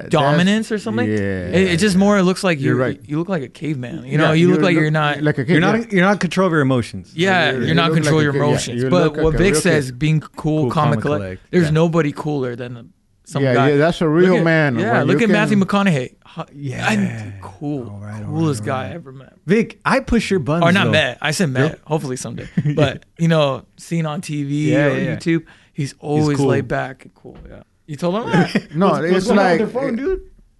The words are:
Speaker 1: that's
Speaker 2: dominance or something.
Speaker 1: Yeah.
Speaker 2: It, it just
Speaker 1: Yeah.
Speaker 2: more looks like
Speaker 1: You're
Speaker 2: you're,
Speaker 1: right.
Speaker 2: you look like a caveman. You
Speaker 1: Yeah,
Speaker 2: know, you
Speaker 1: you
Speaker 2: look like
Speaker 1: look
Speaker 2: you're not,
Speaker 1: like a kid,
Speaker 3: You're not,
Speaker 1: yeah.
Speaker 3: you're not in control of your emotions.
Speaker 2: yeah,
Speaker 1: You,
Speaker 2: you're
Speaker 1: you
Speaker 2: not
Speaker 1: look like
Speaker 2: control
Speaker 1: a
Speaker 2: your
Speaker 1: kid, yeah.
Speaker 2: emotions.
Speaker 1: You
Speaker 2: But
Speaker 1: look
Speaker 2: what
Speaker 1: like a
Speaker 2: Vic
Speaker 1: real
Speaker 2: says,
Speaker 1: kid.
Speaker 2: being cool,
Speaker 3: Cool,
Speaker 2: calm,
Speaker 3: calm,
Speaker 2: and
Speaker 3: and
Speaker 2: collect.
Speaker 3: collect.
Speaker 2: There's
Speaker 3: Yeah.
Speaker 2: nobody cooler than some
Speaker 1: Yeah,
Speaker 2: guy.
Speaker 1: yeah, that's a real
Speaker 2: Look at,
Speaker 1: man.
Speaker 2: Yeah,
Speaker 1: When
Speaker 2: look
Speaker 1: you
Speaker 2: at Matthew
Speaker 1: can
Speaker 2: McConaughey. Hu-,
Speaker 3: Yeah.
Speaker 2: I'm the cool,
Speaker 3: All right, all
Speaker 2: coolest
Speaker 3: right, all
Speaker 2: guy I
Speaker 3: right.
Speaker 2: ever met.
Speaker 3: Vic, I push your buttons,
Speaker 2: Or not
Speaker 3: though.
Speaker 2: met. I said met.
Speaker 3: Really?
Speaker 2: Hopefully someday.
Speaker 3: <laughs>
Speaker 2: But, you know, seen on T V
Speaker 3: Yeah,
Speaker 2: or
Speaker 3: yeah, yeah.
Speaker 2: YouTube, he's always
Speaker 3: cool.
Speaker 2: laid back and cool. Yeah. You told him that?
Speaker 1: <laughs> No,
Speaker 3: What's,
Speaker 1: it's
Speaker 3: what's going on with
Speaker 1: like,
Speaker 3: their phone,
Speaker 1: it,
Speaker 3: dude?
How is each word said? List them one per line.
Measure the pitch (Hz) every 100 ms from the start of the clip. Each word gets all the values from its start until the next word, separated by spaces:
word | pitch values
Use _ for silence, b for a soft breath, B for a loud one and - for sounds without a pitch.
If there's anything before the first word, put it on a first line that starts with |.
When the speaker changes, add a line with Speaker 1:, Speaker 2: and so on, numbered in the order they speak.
Speaker 1:
that's | -
Speaker 2:
dominance | 156 139 160 180 220 220
or | 214
something. | 226 - 107
Speaker 1:
Yeah. | 107 98 95 101
Speaker 2:
It, | 165 190
it | 170
just | 208 185
Speaker 1:
Yeah. |
Speaker 2:
more | 202 208
looks | 180 185
like | 190 151
Speaker 1:
You're | 139 123
Speaker 2:
you're, | 123
Speaker 1:
right. | - -
Speaker 2:
you | 147
look | 175
like | 180
a | 127
caveman. | - 151 143 120 - 127
You |
Speaker 1:
Yeah, | 147
Speaker 2:
know, | 156
you | 160 175
Speaker 1:
you |
Speaker 2:
look | 180
like | 180 165
Speaker 1:
look |
Speaker 2:
you're | 156
not, | 156 147 139
Speaker 1:
like | 151 147
a |
kid, | 131
Speaker 3:
You're | 151
not, | 185 220
Speaker 1:
yeah. | 233
Speaker 3:
you're | 196 185
not |
in | 202
control | 185 - 190
of |
your | 160
emotions. | 135 127 110 95 90
Speaker 2:
yeah, | 156 190 185 151
Speaker 1:
You, | 131
Speaker 2:
you're | -
Speaker 1:
you |
Speaker 2:
not | 165 165
Speaker 1:
look | 160
like |
Speaker 2:
control | 151 156
Speaker 1:
a |
Speaker 2:
your | 147
Speaker 1:
kid, | 139
yeah. | 147
Speaker 2:
emotions. | 123 - 120
Speaker 1:
You | 131
Speaker 2:
But | 180
Speaker 1:
look | 160 151
Speaker 2:
what | 156
Speaker 1:
like | 151
a |
Speaker 2:
Vic | 185
Speaker 1:
real | 156
Speaker 2:
says, | 180 156 127
Speaker 1:
kid. | 123
Speaker 2:
being | 156 156
cool, | - - 156 156
Speaker 3:
Cool, | 127
Speaker 2:
calm, |
Speaker 3:
calm, | 160 151
Speaker 2:
and |
Speaker 3:
and | 110
Speaker 2:
collect. | 139 147
Speaker 3:
collect. | 95 95 -
Speaker 2:
There's | 180 156
Speaker 3:
Yeah. |
Speaker 2:
nobody | 156 170 165 147
cooler | 139 151 143 127 120
than | 123 120 117 _ _ _ -
some | 139
Speaker 1:
Yeah, | 135
Speaker 2:
guy. | 127 139
Speaker 1:
yeah, | 143
that's | 160 175
a | 165
real | 160 185
Speaker 2:
Look | 180
at, | 165
Speaker 1:
man. | 160 147 123
Speaker 2:
Yeah, | - 185
Speaker 1:
When | 127
Speaker 2:
look | 139
Speaker 1:
you | 226
Speaker 2:
at |
Matthew | 208 214 208
Speaker 1:
can | 190
Speaker 2:
McConaughey. | 202 196 143 127 _ - 170
Hu-, | -
Speaker 3:
Yeah. | 143 139 120 185
Speaker 2:
I'm | 214 190
the | 113 104 -
cool, | - - 147 147 104
Speaker 3:
All | 101
right, | 104 107
all | 104
Speaker 2:
coolest | 151 160 123
Speaker 3:
right, | 107
all | 131
Speaker 2:
guy |
I | 131
Speaker 3:
right. | 170
Speaker 2:
ever | 135
met. | 131 127 _ 147
Speaker 3:
Vic, | 214 226 -
I | 143 247
push | - 233 -
your | 190
buttons, | 123 165 170
Speaker 2:
Or |
not | 190 117
Speaker 3:
though. |
Speaker 2:
met. | 110 135 120
I | 147
said | 151 165
met. | 127
Speaker 3:
Really? | 151 - -
Speaker 2:
Hopefully | 156 147 127
someday. | 113 - - -
Speaker 3:
<laughs> | 147 156
Speaker 2:
But, | 139 - _ -
you | 165
know, | 160 143 127 - _
seen | - 170 160
on | 151
T | - 151
V | 143 147 151
Speaker 3:
Yeah, | 151 143
Speaker 2:
or |
Speaker 3:
yeah, | 131
yeah. | 135 -
Speaker 2:
YouTube, | 170 165 - b b
he's | - 139 -
always | 156 151 151 139
Speaker 3:
cool. | 135
Speaker 2:
laid | 139 123
back | 139 131 131 -
and | _
cool. | 127 - -
Yeah. | 104 - _ -
You | 143
told | 175 202
him | 226
that? | 220 - 202 -
Speaker 1:
<laughs> | 151
No, | 190
Speaker 3:
What's, | 147 160
Speaker 1:
it's |
Speaker 3:
what's | 185 185
going | 202
on | 190
with |
Speaker 1:
like, | 175
Speaker 3:
their | 214 240
phone, | 269 233
Speaker 1:
it, |
Speaker 3:
dude? | 285 381 - - -